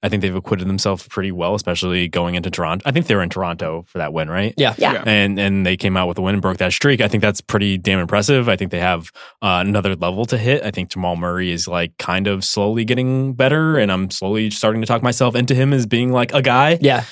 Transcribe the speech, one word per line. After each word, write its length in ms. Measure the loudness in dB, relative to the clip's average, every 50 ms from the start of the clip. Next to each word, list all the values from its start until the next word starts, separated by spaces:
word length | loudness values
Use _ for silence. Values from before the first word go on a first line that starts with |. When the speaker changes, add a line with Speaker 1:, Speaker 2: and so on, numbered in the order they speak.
| -2
Speaker 1:
I 60 | 0
think 120 | -2 0 0
they've 120 | 0 -2
acquitted 320 | -4 -2 -4 -4 -2 -2 -2
themselves 400 | -2 -2 0 -2 -2 -2 -6 -8
pretty 240 | -6 -6 -4 -4
well, 220 | -4 -4 -2 -2 -2
especially 540 | -2 -2 -4 -4 -2 -2 -2 0 0 -2 0
going 260 | -2 -2 -2 -2 -2
into 160 | -4 -4 -4
Toronto. 320 | -4 -4 -2 -2 -2 -2 -2 0
I 40 |
think 140 | 0 0 2
they 80 | 2 2
were 60 | 0
in 80 | 0 -2
Toronto 540 | -2 -4 -4 -4 -4 -4 -6 -6 -6 -6 -8 _
for 120 | _ -6
that 140 | -6 -4 -2
win, 160 | -4 -4 -2
right? 220 | -2 -2 -2 -4 0 0
Speaker 2:
Yeah. 160 | 0 0 0 0
Speaker 3:
Yeah. 140 | 0 0 0
Speaker 4:
Yeah. 100 | 0 0
Speaker 1:
And, 340 | 2 2 4 4 2 2 0
and 240 | 0 2 2 2 2
they 140 | 0 0 0
came 180 | 0 0 0
out 120 | 2 0 0
with 100 | -2 -2
a 40 | 0
win 100 | 0 0
and 80 | 0
broke 160 | 0 0 0 0
that 160 | 0 0 0
streak. 280 | 2 2 2 4 4
I 60 | 2 2
think 140 | 2 2
that's 180 | 2 2 0 0
pretty 380 | -6 -2 0 0 2 2 0 0
damn 220 | 0 0 2 2
impressive. 500 | 0 0 0 0 2 4 2 2 4 2
I 60 | 0
think 160 | 0 0 -4
they 80 | -4 -2
have, 320 | 0 0 0 0 -4 -10 _ -20 -20 -20 -18 _ -2
uh, 180 | 0 0 2 2
another 320 | 2 0 0 0 0 -2
level 300 | 0 -2 -4 -2 -2 -2
to 140 | -2 -2 -2
hit. 240 | 0 0 0 0 -2
I 80 | -4
think 180 | -6 -6 -8 -8
Jamal 260 | -6 -4 -4 -4 -2 -2
Murray 340 | -4 -4 -2 -2 -2 -2
is, 160 | -2 -4 -4 -4
like, 280 | -2 -2 -2 -4 _ _
kind 260 | -6 -4 -2 0 0
of 180 | 0 0 -2 -2
slowly 400 | -4 -2 0 0 0 0 0 0
getting 500 | 0 0 0 0 0 0 0 -2 -2 0
better, 440 | 2 2 4 4 4 2 2 4 2
and 140 | 2 2
I'm 180 | 2 0 -2 -2
slowly 400 | -4 -4 -2 -2 0 0 0 -2
starting 320 | -2 0 0 0 0 0
to 60 | 0 0
talk 160 | 0 0 2
myself 320 | 0 0 2 0 2 2
into 180 | 0 0 2 2
him 180 | 2 4 4
as 140 | 2 2 2
being, 260 | 2 0 0 2 2
like, 220 | 2 2 0 2 0
a 80 | 2
guy. 380 | 2 4 4 6 6 4 4 4
Speaker 2:
Yeah. 220 | 4 2 2 2 -2 -6